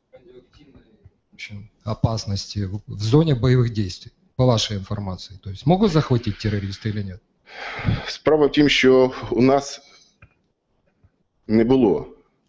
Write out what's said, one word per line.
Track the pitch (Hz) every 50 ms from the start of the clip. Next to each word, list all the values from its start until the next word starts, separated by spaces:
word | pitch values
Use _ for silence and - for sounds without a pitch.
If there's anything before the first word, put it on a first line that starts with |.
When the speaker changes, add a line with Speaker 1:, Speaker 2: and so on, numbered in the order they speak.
| _ _ -
Speaker 1:
радіоактивної, | 508 370 359 381 381 - _ _ _ 285 277 247 - _ _ 214 _ _ _ _ _ _ _ _
в |
общем, | - - - 104 101 107 - _ _ -
опасності | 113 110 - - 113 113 107 - - 98 98 - - - 101 101
в, | 90 95 104 - -
в | 110 101 104
зоні | 110 120 151 165 165 143
бойових | 117 117 131 127 127 120 117 107
дій, | 110 104 90 - - - - - _ _ _ _
по | - 127
вашій | 127 120 107 - - 107
інформації? | 98 92 - 104 104 101 95 92 87 - - 92 - -
Тобто | 98 92 - -
можуть | 139 175 185 226 208 156
захватити | 156 139 - 127 117 - 107 98 - - 107
терористи | 101 101 98 98 98 - - 110 104
чи | 107 98
ні? | 95 90 - _ _ _ _ _ - - - - - - - - - - - -
Speaker 2:
Справа | - - - - 139 156 151 147
в | 139 143
тім, | 147 147 139
що | - - - 131 131 131 131 127 131 - - -
у | 120 113 123
нас | 135 135 - - - - - - - - - _ _ _ _ - _ _ _ _ _ _ _ _ _ _ _ _ _ _ _ _ _ _ _ _ _ _ _ _
не | - 107 113 113
було | 117 131 131 123 101 85 - - - - - _ _ _ _ _